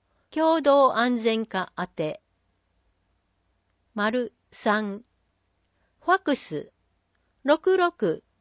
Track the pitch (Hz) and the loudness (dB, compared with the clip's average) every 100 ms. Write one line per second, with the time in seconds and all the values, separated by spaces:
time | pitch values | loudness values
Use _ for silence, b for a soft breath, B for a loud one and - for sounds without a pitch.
0 | _ _ _ 311 320 330 277 277 269 220 | _ _ _ -2 0 2 4 4 4 2
1 | 247 240 226 220 220 190 180 - 180 - | 0 0 -2 -2 -4 -6 -8 -8 -10 -6
2 | 156 - _ _ _ _ _ _ _ _ | -6 -8 _ _ _ _ _ _ _ _
3 | _ _ _ _ _ _ _ _ _ 214 | _ _ _ _ _ _ _ _ _ -4
4 | 208 247 240 _ _ - 226 214 208 202 | -2 -2 -6 _ _ -6 -2 0 -2 -10
5 | _ _ _ _ _ _ _ _ _ _ | _ _ _ _ _ _ _ _ _ _
6 | - 381 - 269 - 147 - _ _ _ | -2 0 0 -4 -4 -12 -12 _ _ _
7 | _ _ _ _ 269 311 370 370 349 - | _ _ _ _ 0 0 2 0 0 -2
8 | 180 160 _ _ | -4 -4 _ _